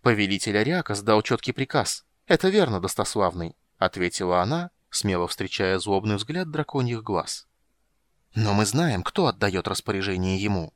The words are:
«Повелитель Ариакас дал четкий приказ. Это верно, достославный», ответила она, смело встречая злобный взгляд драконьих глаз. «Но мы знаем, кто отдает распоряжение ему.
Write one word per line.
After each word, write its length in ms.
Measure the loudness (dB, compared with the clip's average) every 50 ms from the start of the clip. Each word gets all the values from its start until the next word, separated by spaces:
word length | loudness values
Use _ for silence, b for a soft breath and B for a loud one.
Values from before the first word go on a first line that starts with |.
«Повелитель 560 | 4 2 2 2 2 0 0 -2 -2 0 2 2
Ариакас 440 | 2 2 0 -2 -2 -4 -6 -2
дал 200 | 2 4 4 4
четкий 300 | 4 0 -2 -2 -2 -6
приказ. 520 | -4 -4 -6 -2 0 -2 0 0 -6 -8 _ _ _ _ _
Это 220 | 2 2 4 4 4
верно, 320 | 4 4 4 4 2 -2
достославный», 760 | -2 -2 -2 -2 -4 -2 0 0 0 0 0 -2 -8 -8 -10 _ _ _ _ _
ответила 640 | -2 -2 0 0 -2 -2 -2 -2 -2 2 2 2
она, 280 | 2 2 0 -2 -4 -8 _ _ _ _
смело 380 | -8 -4 -2 0 0 0 -2 -4
встречая 500 | -4 -8 -6 -6 -2 -2 0 0 0 -2
злобный 380 | 0 0 -2 0 0 0 -2
взгляд 340 | -2 -4 -6 -6 -6 -6 -4
драконьих 520 | -4 -6 -6 -2 -2 -2 -2 -2 -4 -6
глаз. 440 | -4 -2 -2 -2 -2 -4 -10 -12 _ _ _ _ _ _ _ _ _ _ _ _ _ _ _ _ _ _ _
«Но 200 | 0 0 2 4
мы 120 | 4 2
знаем, 380 | 4 2 2 2 2 0 0 -4
кто 240 | -2 _ 2 2 2
отдает 400 | 2 2 0 0 0 0 -2 -2
распоряжение 680 | -4 -4 -2 -2 -2 -2 0 -2 0 0 0 0 0
ему. 380 | 0 0 0 0 0 -2 -6 _